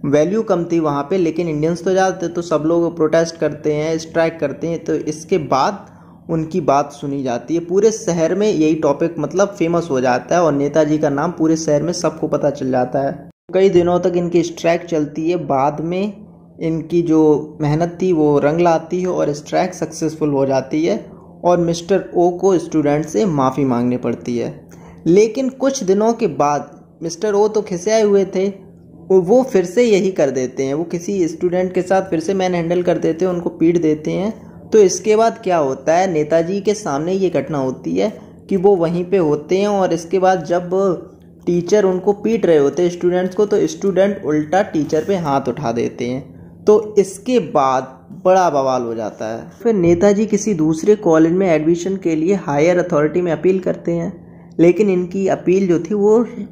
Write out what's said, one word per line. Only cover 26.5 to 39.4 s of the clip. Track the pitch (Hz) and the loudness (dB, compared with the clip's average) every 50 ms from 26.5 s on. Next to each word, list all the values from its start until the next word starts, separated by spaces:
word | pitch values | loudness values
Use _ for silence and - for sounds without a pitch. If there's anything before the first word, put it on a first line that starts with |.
| 147 147 147 - - - - - - _ | 0 -2 -4 -10 -18 -20 -20 -20 -16 _
मिस्टर | 160 165 156 - - 214 | -10 -10 -6 -4 -4 -2
ओ | 202 202 208 214 | 2 2 0 2
तो | 208 220 | 0 -2
खिसियाए | 202 - 190 170 175 214 220 226 | -2 -2 -8 -4 -2 0 2 2
हुए | 214 208 202 196 190 | 4 4 4 2 2
थे, | 185 - 185 190 202 196 - - - - - - - - - - - | 0 -2 -2 -2 -2 -4 -8 -18 -20 -20 -20 -20 -20 -20 -20 -2 4
वो, | 190 185 | 4 4
वो | 175 175 233 254 | 6 6 4 4
फिर | 254 262 - 190 175 | 4 4 0 0 0
से | 175 - 240 | 2 0 2
यही | 247 233 208 180 202 190 | 4 4 4 2 2 0
कर | 185 - 151 135 | 0 0 0 0
देते | 127 131 127 123 - - | 0 -2 -4 -4 -4 -4
हैं। | 135 135 139 | -4 -2 -2
वो | 151 175 | -4 -4
किसी | 170 - 170 170 - 202 190 170 156 | -6 -6 -6 -4 -4 0 0 0 -2
स्टूडेंट | 156 - 180 180 175 180 185 185 | -2 -2 -2 0 0 0 -2 0
के | 185 185 | -2 -4
साथ | 175 175 196 190 | 0 2 0 0
फिर | 190 190 175 160 | 0 0 -4 -2
से | 165 - 196 | -2 -2 -2
मैन | 190 185 180 180 | 0 0 0 0
हैंडल | 170 165 165 175 180 | 0 0 0 0 0
कर | 180 180 165 147 | 0 0 0 0
देते | - 165 160 160 180 | 0 -2 0 0 -2
हैं, | 185 | -2
उनको | 175 175 170 170 | -2 -2 -4 -6
पीट | - - 160 165 170 - | -2 2 2 2 2 2
देते | 160 156 156 151 156 165 | 2 2 0 0 -2 -4
हैं। | 165 170 185 214 220 - - - - - - - | -4 -2 -4 -4 -6 -8 -18 -20 -20 -20 -6 2
तो | - 220 | 6 6
इसके | 202 185 180 - - 220 214 | 6 6 4 0 0 2 2
बाद | 214 226 226 - - - | 4 4 2 0 -2 -2
क्या | 185 175 | 0 0
होता | 165 147 131 135 131 - 156 160 | 2 2 0 -2 -2 0 2 2
है, | 175 190 196 | 2 2 2
नेताजी | 170 151 151 147 160 165 165 170 196 202 | 0 -2 0 2 2 0 0 0 -4 -2
के | 170 214 208 | 0 -2 -2
सामने | 208 - 160 139 139 156 175 | -2 -4 -4 -4 -4 -2 -2
ये | 190 196 190 175 | -2 0 0 0
घटना | - 143 131 - 160 139 | 0 -2 -2 -2 -4 -2
होती | 131 131 127 - - 165 170 | -2 -2 -4 -6 -6 -4 -2
है | 180 196 214 - - - - - - - - | 0 -2 -2 -4 -8 -20 -20 -20 -20 -6 -2
कि | 190 | -2
वो | 190 175 202 202 | 4 4 4 4
वहीं | 175 165 160 170 175 180 | 4 2 0 0 -2 -2
पे | 175 202 | 0 0
होते | 196 165 151 147 147 | 2 2 2 0 -2